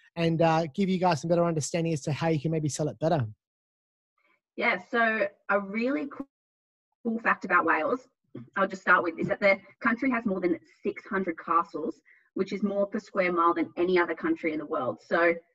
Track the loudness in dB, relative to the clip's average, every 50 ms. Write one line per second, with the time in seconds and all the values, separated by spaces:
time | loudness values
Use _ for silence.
0 | _ _ _ -2 0 0 2 4 4 4 4 4 2 0 -2 0 0 2 2 2
1 | 2 2 2 2 0 2 2 2 2 2 0 -2 -2 -2 -2 -2 -2 -2 -2 -2
2 | -2 -4 -4 -2 0 0 0 0 0 -2 -2 -2 -2 -2 -2 -2 -4 -4 -4 -2
3 | -2 0 0 0 0 -2 -6 -12 _ _ _ _ _ _ _ _ _ _ _ _
4 | _ _ _ _ _ _ _ _ _ _ _ -4 -2 0 -2 -2 -4 -2 0 2
5 | 2 2 2 0 -2 -4 -4 _ _ 0 0 0 0 -2 -4 -2 -2 -2 -2 -2
6 | -4 -6 -10 -12 -14 -14 _ _ _ _ _ _ _ _ _ _ _ _ _ _
7 | -6 -4 -4 -2 0 -2 -2 -2 -2 0 2 2 2 2 2 0 0 -2 -2 -4
8 | -6 _ _ _ _ _ -18 -18 -18 -10 -4 -2 -2 -2 -2 -4 0 2 2 2
9 | 2 0 -2 -4 -4 -4 -2 2 2 2 2 2 -2 -8 -12 _ -2 -2 0 0
10 | 0 0 0 0 -2 -2 -2 0 0 0 -2 -2 -4 _ _ _ -6 -6 -6 -6
11 | -8 -6 -4 -4 -2 -4 -6 -6 -4 0 0 0 0 0 -4 -8 -6 -8 -8 _
12 | _ _ _ _ _ _ -4 -4 -4 -4 -2 -2 -2 -2 0 0 -2 -2 -2 -6
13 | -8 -4 -2 0 0 0 2 2 2 2 2 2 -2 -2 -2 -2 0 2 2 2
14 | 2 0 -2 -4 -2 -2 -2 -2 -2 -4 -4 -4 -4 -4 -4 -4 -2 -4 -4 -6
15 | -4 -2 0 2 4 4 2 0 -4 _ _